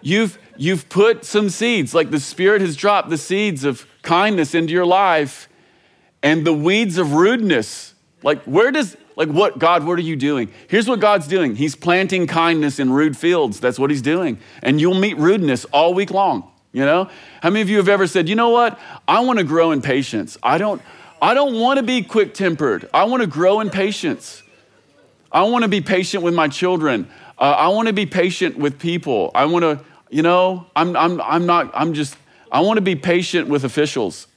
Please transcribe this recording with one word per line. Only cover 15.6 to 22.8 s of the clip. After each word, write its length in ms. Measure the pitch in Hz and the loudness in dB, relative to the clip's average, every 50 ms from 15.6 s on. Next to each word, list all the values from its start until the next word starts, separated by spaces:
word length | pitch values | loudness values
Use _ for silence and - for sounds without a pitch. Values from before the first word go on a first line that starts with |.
| - | -4
all 280 | - - 143 160 170 180 | -2 2 2 2 4 2
week 180 | 190 202 - | 0 -2 -2
long, 380 | 180 190 196 180 135 98 - - _ _ _ _ | 0 0 0 0 0 -2 -6 -12 _ _ _ _
you 140 | - 123 139 | -4 -2 0
know? 240 | 143 156 180 190 285 - - - - - - | 2 2 2 0 -4 -10 -20 -20 -20 -18 -4
How 80 | - 170 | -2 -2
many 120 | 202 220 | 0 0
of 80 | 214 185 | 0 0
you 60 | 214 | 2
have 120 | 208 190 190 | 2 4 4
ever 180 | 202 190 190 | 4 2 2
said, 220 | 160 - 190 165 160 | 0 0 -2 0 0
"You 60 | 214 | 0
know 140 | 226 233 233 | 2 2 4
what? 300 | 233 240 240 226 233 - - - - - _ | 4 4 2 2 -2 -6 -20 -20 -20 -10 _
I 140 | - - 190 | 0 0 2
wanna 240 | 247 254 240 214 180 | 2 0 0 0 0
grow 280 | 135 151 165 165 165 | 0 2 2 2 2
in 100 | 156 139 | 2 -2
patience. 560 | - 139 131 139 131 - - 107 90 - - - | -2 -2 -2 -2 -2 -4 -6 -6 -6 -8 -12 -4
I 160 | - 123 139 | -2 0 0
don't, 240 | 170 202 214 190 - - - - - - - - - | 0 0 -2 -4 -6 -10 -20 -20 -20 -20 -20 -6 -2
I 120 | - - 240 | 0 2 2
don't 260 | 269 285 277 240 226 | 2 2 0 0 0
wanna 240 | 233 254 277 277 247 | 0 2 2 0 0
be 180 | 214 254 247 | 0 -2 -2
quick-tempered. 880 | 190 - - 226 202 - - - 196 180 165 143 156 127 101 - | -4 -2 0 0 0 0 -2 -4 -2 -2 -2 0 0 0 0 -2